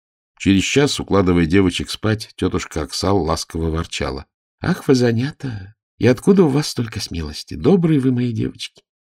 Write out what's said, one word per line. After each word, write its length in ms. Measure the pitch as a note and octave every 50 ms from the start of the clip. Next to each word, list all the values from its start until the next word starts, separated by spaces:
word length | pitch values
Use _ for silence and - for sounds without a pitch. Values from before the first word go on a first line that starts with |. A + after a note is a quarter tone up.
| _ _ _ _ _ _ _ _
Через 260 | - G2 G2 G2 F#2
час, 360 | - - C3+ D3 C3+ - -
укладывая 480 | - - G2 G2 F#2+ F2+ F2 F2 E2+ D2+
девочек 420 | F2 G2 F#2+ F2+ - - F#2+ -
спать, 400 | - - - G#2+ G#2+ G#2+ - - _
тётушка 480 | - F#2+ F#2 F2+ F2 - - - D#2+ D#2+
Аксал 400 | E2 - - - F#2 G2+ G2+ -
ласково 480 | D#2 D#2+ - - - - E2 D#2+ E2
ворчала: 560 | D#2+ E2 E2 - - - D2 C#2 C2+ C#2 - - _ _ _ _ _ _
«Ах, 280 | - - F3+ - - -
вы 60 | C#3
занята! 800 | B2 B2 A#2+ A2+ A2+ B2 D3 - - - C3 A2 G2 F#2+ - - _ _ _ _ _
И 80 | -
откуда 380 | A#2 B2+ - - C#3 - G3 F3+
у 60 | D3
вас 180 | B2+ D3 D3 -
столько 320 | - - A#2 A2 - G2+
смелости? 560 | - - D#2+ E2 D#2 D2 D2 - - - -
Добрые 440 | - D#2 - F#3+ F#3+ E3+ D#3+ D#3+ C#3
вы 120 | B2+ C3
мои 200 | B2+ A#2+ B2 B2
девочки! 520 | A2+ A2 B2 B2+ - - - - - - _ _ _ _ _ _